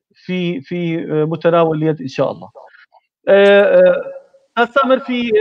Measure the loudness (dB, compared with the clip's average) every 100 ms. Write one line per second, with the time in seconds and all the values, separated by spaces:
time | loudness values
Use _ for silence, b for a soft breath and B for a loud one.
0 | _ _ -10 -6 -6 -8 -8 -8 -6 -6
1 | -4 -4 -4 -2 0 2 0 0 -2 -4
2 | -6 -4 -4 -6 -16 -20 B B B B
3 | B _ 2 4 6 4 4 4 4 2
4 | -6 -16 _ _ _ -4 -2 0 0 -2
5 | -2 -6 -2 0